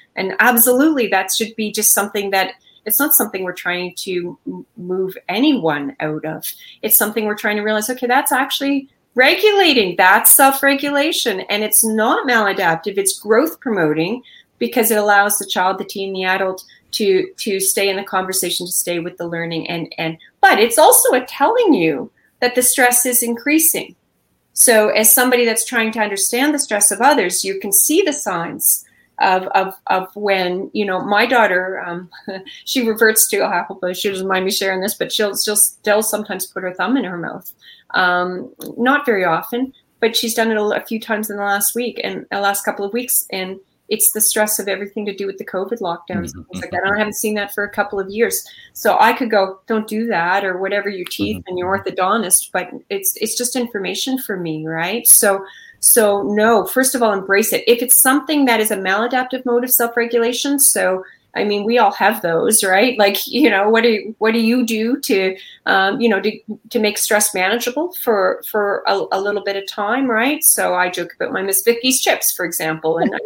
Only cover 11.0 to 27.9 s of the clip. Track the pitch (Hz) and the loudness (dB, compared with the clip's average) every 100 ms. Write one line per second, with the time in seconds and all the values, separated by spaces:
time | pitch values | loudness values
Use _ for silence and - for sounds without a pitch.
11 | 302 - 240 190 - 208 214 - 226 220 | 0 0 -2 -2 -2 -2 0 0 2 2
12 | 226 415 285 233 202 190 175 165 208 196 | 2 2 2 2 2 2 2 0 -2 -2
13 | 196 - 208 220 320 - 254 196 156 151 | -2 -2 2 2 2 -2 -4 0 2 2
14 | 175 254 - - _ - 233 247 220 214 | -2 -4 -10 -20 _ -6 -2 0 2 2
15 | 208 202 208 - 196 202 185 190 196 196 | 4 4 4 0 -4 0 0 -2 -6 -8
16 | 196 190 185 190 190 185 - _ _ - | -6 -4 -2 -2 -2 -6 -12 _ _ -2
17 | 202 185 185 - 220 190 190 214 196 190 | 2 2 0 -6 -4 -2 0 0 0 -2
18 | 202 190 185 185 175 - 180 - 180 175 | -4 -4 -2 -4 -4 -4 -6 -6 -4 -4
19 | 175 180 170 170 170 165 - 170 156 - | -6 -8 -8 -6 -6 -6 -6 -6 -8 -6
20 | 165 165 - _ 392 - 233 302 339 494 | -6 -8 -14 _ 2 4 2 6 6 6
21 | 508 254 - - 302 480 440 214 160 135 | 4 2 0 0 2 2 4 4 2 -2
22 | - _ _ - 247 254 247 - 247 240 | -6 _ _ -4 -2 0 0 4 4 4
23 | 254 247 233 233 285 311 320 180 160 - | 2 0 -2 -2 0 2 2 0 -6 -14
24 | _ _ _ _ _ - - 220 214 214 | _ _ _ _ _ 0 4 6 4 2
25 | 220 - 254 247 233 220 - 240 220 226 | 2 4 4 4 2 0 -2 -2 -2 -2
26 | 208 196 - 247 294 285 - 208 226 208 | -4 -2 -2 0 0 0 -2 0 2 4
27 | 262 277 180 - 190 190 202 196 - | 4 4 2 -2 -4 -4 -2 0 2